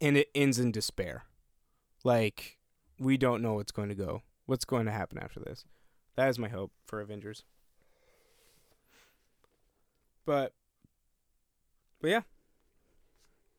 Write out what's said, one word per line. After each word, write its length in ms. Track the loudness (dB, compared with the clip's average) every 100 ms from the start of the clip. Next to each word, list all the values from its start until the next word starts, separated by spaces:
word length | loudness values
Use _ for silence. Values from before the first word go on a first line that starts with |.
and 160 | 4 4
it 100 | 4
ends 240 | 4 4 4
in 120 | 2
despair. 520 | 0 -4 -4 -6 -8 -14 _ _ _ _ _ _ _
Like, 540 | 2 4 2 -2 -14 -18 _ _ _ -4
we 180 | 0 4
don't 240 | 4 2
know 140 | 0
what's 180 | -2 -4
going 160 | -6 -4
to 60 |
go, 280 | -4 -6 -8 -12 _
what's 220 | -4 -4 0
going 180 | 0
to 80 | 0
happen 240 | -2 -6 -8
after 220 | -12 -12
this. 240 | -12 -14 -18 -20 _ _ _ 0
That 120 | 0
is 100 | 0
my 100 | -4
hope 240 | -6 -8 _
for 160 | -12 -10
Avengers. 440 | -8 -10 -12 -14 -20 _ _ _ _ _ _ _ _ _ _ _ _ _ _ _ _ _ _ _ _ _ _ _ _ _ _ _ -2
But, 260 | 0 0 -6 _ _ _ _ _ _ _ _ _ _ _ _ _ _
but 80 | 0
yeah. 100 | 0 -2 _ _ _ _ _ _ _ _ _ _ _ _